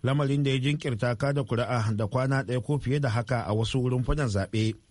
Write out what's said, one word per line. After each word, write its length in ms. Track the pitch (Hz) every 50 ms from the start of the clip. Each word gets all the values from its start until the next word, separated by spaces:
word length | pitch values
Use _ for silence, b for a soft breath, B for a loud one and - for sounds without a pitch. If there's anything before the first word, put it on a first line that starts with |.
| -
lamarin 400 | 123 135 147 143 135 139 143 143
da 80 | 139
ya 60 | 131 135
jinkirta 560 | 127 143 147 147 - 143 123 104 - 120 120
kada 260 | 104 139 139 143 143 131
kuri'a 520 | - 123 110 120 104 127 120 110 107 110
da 100 | 104 113
kwana 360 | 101 - 131 127 131 139 135 131
ɗaya 180 | - 123 127 -
ko 140 | - 147
fiye 220 | 139 - 120 131 151
da 100 | 143 127
haka 340 | 104 120 113 - 127 117 98
a 60 | 78 104
wasu 340 | 110 113 - - 131 123 127
rumfunan 380 | 127 127 123 - 147 147 147 120
zaɓe. 460 | 98 98 95 - - 110 110 110 110 - _ _